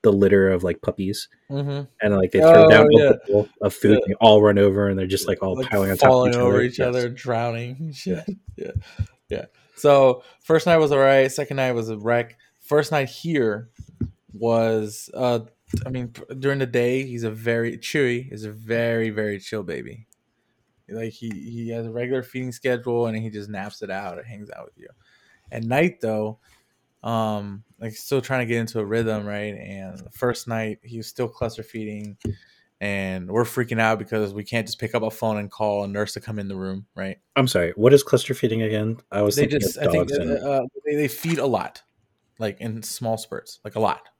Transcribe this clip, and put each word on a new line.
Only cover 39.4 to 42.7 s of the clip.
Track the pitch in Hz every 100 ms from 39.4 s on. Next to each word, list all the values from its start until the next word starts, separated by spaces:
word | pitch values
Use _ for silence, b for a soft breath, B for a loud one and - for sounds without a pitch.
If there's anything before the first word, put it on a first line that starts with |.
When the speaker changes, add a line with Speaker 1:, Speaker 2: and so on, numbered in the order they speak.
Speaker 1:
thinking | 139 143
Speaker 2:
just, | 98 -
Speaker 1:
of | 147
Speaker 2:
I |
think, | - -
Speaker 1:
dogs | 143
Speaker 2:
uh, |
Speaker 1:
and | - -
Speaker 2:
uh, | 143 139 123 -
they, | 151
they | 147 147
feed | - 165 165
a | 139
lot, | 110 53 - _ _ _ _ _ _
like, | 110 98
in | 117